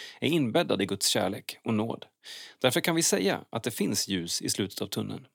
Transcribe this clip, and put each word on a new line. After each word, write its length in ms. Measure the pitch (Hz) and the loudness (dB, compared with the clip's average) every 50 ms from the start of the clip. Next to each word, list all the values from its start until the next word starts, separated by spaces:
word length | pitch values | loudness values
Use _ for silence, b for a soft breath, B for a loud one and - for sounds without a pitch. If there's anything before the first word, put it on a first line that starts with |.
| B B B B | B B B B
är 80 | B 123 | B 2
inbäddad 540 | 156 170 143 113 107 165 175 - 101 98 98 | 2 4 2 4 2 2 2 2 2 0 2
i 40 | |
Guds 200 | 92 98 98 - | 0 0 0 0
kärlek 520 | - - 113 101 92 98 - - - - - _ | 0 2 2 2 0 -2 -4 -8 -12 -16 -8 _
och 100 | 120 113 | 0 0
nåd. 320 | 107 107 117 - - - - _ _ B B B B B B B B | 2 0 0 -4 -8 -10 -20 _ _ B B B B B B B B
Därför 220 | - 127 - 175 | 2 4 4 4
kan 140 | 156 - 165 | 2 2 2
vi 80 | 165 160 | 4 4
säga 420 | - - 190 180 196 151 - - - | 4 2 4 2 2 0 0 -4 -6
att 120 | - 117 - | -8 -4 -4
det 80 | 123 | -4
finns 380 | 113 - - 185 107 98 - - | -2 0 0 0 0 -2 0 0
ljus 340 | 95 92 85 85 - - - | -2 -2 -2 -2 -4 -4 -2
i 60 | - | -2
slutet 340 | - - 104 95 - - 104 | -2 0 -2 -4 -2 -6 -6
av 40 | |
tunneln. 400 | 95 - 110 107 101 90 87 - - _ | -4 -4 -4 -4 -4 -6 -10 -10 -16 _